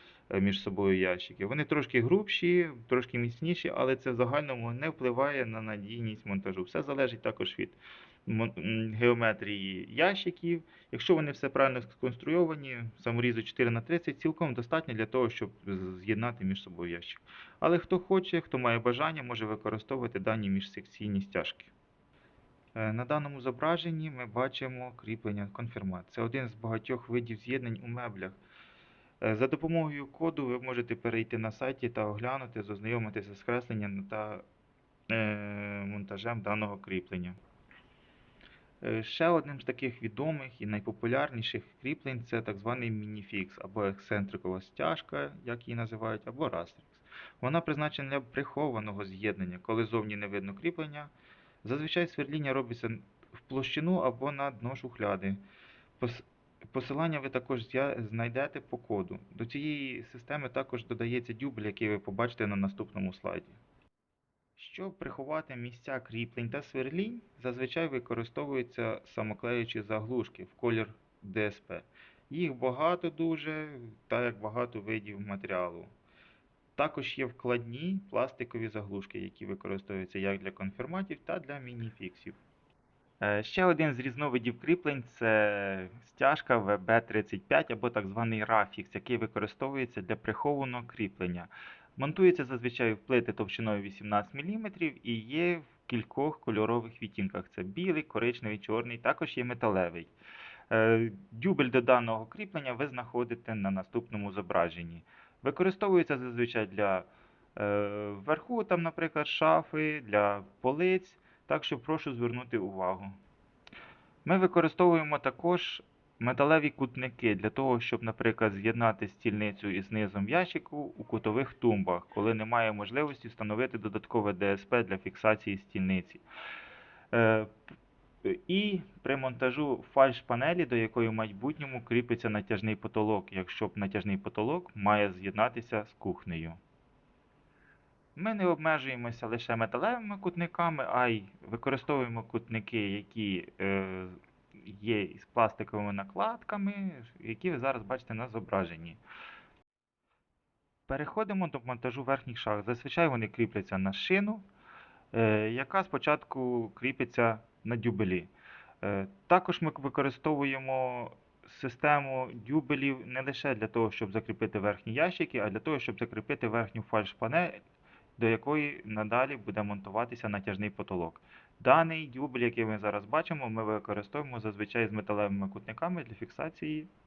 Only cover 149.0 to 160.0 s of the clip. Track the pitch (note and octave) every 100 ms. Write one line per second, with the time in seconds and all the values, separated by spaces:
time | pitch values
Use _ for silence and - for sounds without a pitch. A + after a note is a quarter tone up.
149 | - - - - - _ _ _ _ _
150 | _ _ _ _ _ _ _ _ - C3+
151 | D3 - A3 F#3+ E3+ C3 A#2+ B2 B2+ A#2+
152 | B2+ C3+ - A2 - G#2 G2+ A#2+ C#3 -
153 | E3 B2 A2 - A2+ G#2 F#2+ F#2+ F#2+ G2
154 | - F#3+ G3+ A3 - _ - - - -
155 | _ A2+ A2+ G#2+ G#2+ A#2+ C3+ F#3+ F#3+ C3+
156 | - D3+ - C3 B2+ B2 A2 - B2+ B2+
157 | A#2+ - A#2 A2 - _ A2 A#2+ A#2 G2+
158 | G2 F2+ E2+ _ - - - - G2+ G2
159 | G2 - - F3+ F3+ F3 D#3+ - C3+ -